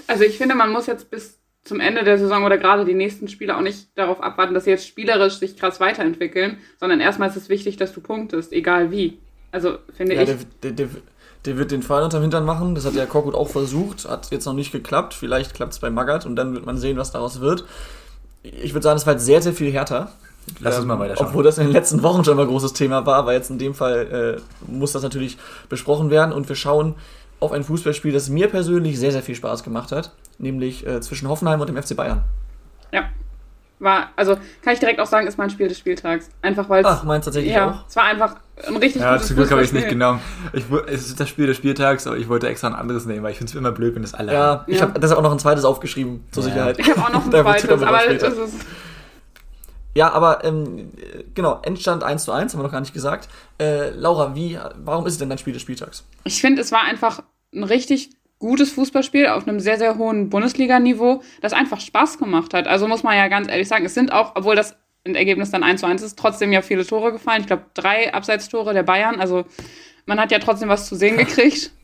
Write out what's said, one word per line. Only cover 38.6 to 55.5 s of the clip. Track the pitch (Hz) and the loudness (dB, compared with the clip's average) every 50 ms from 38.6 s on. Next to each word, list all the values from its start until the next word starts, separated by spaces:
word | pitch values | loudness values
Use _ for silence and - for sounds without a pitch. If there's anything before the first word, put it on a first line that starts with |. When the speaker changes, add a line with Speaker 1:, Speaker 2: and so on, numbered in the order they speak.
| - | -8
Speaker 1:
ein | - 220 | -4 0
richtig | 220 247 277 277 254 | 2 2 2 2 2
Speaker 3:
Ja, | 123 127 127 | 2 4 4
Speaker 1:
gutes | 123 - | 2 2
Speaker 3:
zum | - 131 | 0 2
Glück | 135 139 135 | 2 4 4
hab | 139 131 | 6 4
ich's | 127 123 139 | 4 4 2
nicht | 131 120 | 0 0
Speaker 1:
Fußballspiel. | 107 113 123 | 0 0 2
Speaker 3:
genommen. | 123 123 123 117 - - - - 180 160 - | 2 2 2 0 -4 -10 -12 -12 -12 -8 -6
Ich | 135 113 117 | -6 -4 -2
wu-, | 139 165 - | -2 -2 -2
es | - 139 123 123 | -2 -6 -6 -6
ist | 120 127 - | -8 -6 -6
das | 143 | -6
Spiel | - - - 147 | -6 -2 0 0
des | 135 131 | 0 0
Spieltags, | - - 139 135 139 139 139 139 135 - | 0 0 -2 0 2 2 2 2 2 -2
aber | 131 113 | -6 -6
ich | 120 113 113 | -4 -2 0
wollte | 120 117 120 | 0 0 0
extra | 117 117 - - 117 | -2 -4 -4 -4 -6
ein | 113 | -6
anderes | - - 120 123 117 113 | -4 -6 -4 -4 -4 -4
nehmen, | 113 107 107 | -6 -6 -6
weil | 107 107 104 | -6 -6 -6
ich | |
find's | - 123 113 - | -8 -10 -10 -8
immer | 147 131 120 110 | -4 -4 -2 -2
blöd, | 113 117 117 117 | 0 -2 -2 -2
wenn | 113 | -4
das | 110 104 - | -8 -8 -8
alle | - 110 104 143 | -8 -4 0 2
Speaker 2:
Ja, | 143 147 | 2 4
Speaker 3:
haben. | 147 143 139 - - | 2 2 0 -2 -2
Speaker 2:
ich | 185 190 | 0 0
Speaker 1:
Ja. | 180 | 0
Speaker 2:
hab | - - 156 | 0 0 0
deshalb | 156 156 165 151 | 2 2 4 4
auch | 156 | 4
noch | 151 147 | 2 2
ein | 143 | 2
zweites | 147 147 151 143 135 | 2 2 2 4 4
aufgeschrieben, | 131 135 - - - - 135 131 123 123 117 - - | 2 2 0 -4 -8 -6 -6 -6 -6 -8 -12 -14 -10
zur | - 139 127 | -6 -4 -4
Speaker 3:
Ja. | 131 | -2
Speaker 2:
Sicherheit. | 127 131 127 123 127 - | -2 0 0 0 0 2
Speaker 1:
Ich | - 311 | 4 4
hab | 269 180 - | 4 4 2
auch | - - | 0 0
noch | - - | 0 0
ein | - | 4
Speaker 2:
<laughs> | |
Dazu | 156 156 143 | 6 6 6
Speaker 1:
zweites, | 208 208 208 208 | 6 4 4 4
Speaker 2:
kommen | 233 156 139 | 4 4 4
wir | 135 - | 4 4
Speaker 1:
aber | - 226 | 4 4
Speaker 2:
später. | 233 247 269 123 - - | 4 4 2 2 0 -2
Speaker 1:
es | 233 | -2
ist | 226 226 214 214 - - - 180 - - 170 - - - - - - - - _ - - - - - - - - - - - - | -2 -6 -8 -8 -12 -14 -14 -16 -18 -18 -20 -20 -20 -20 -20 -20 -20 -20 -20 _ -20 -20 -20 -20 -20 -20 -20 -18 -18 -12 -2 2
Speaker 2:
Ja, | 147 160 165 | 4 4 4
aber, | - 160 170 160 151 - - | 4 4 4 4 4 2 0
ähm, | 160 156 156 147 135 85 - - - - - - - - - - - - | -2 -2 -2 -4 -6 -8 -12 -14 -16 -18 -20 -20 -18 -16 -16 -16 -10 -6
genau, | 185 180 147 120 - - | -2 0 0 -2 -2 -4
Endstand | - 185 175 - 185 170 160 - | -6 -6 -4 -2 -2 -2 -2 -2
eins | - 147 151 - | -4 -4 -4 -4
zu | - | -4
eins, | - 143 - 254 - | -2 -2 -2 -4 -4
haben | 151 | -6
wir | 139 | -6
noch | 135 | -6
gar | 131 131 | -6 -6
nicht | 139 135 - | -8 -8 -8
gesagt. | 147 131 143 156 - - - - - - - _ - | -6 -4 -4 -6 -6 -10 -16 -20 -20 -20 -18 _ -4
Äh, | 151 151 147 143 143 - | -2 0 0 0 -2 -4
Laura, | - - - 170 170 156 143 135 135 | -6 -2 0 0 2 2 0 -2 -2
wie, | 147 170 170 170 165 - - - - 147 | -6 -6 -6 -8 -10 -12 -14 -14 -12 -6
warum | 147 151 170 165 | -4 -4 -2 -2
ist | 180 160 | -4 -4
es | 160 | -4
denn | 143 131 | -6 -6
dein | 135 131 | -6 -8
Spiel | - 143 | -8 -8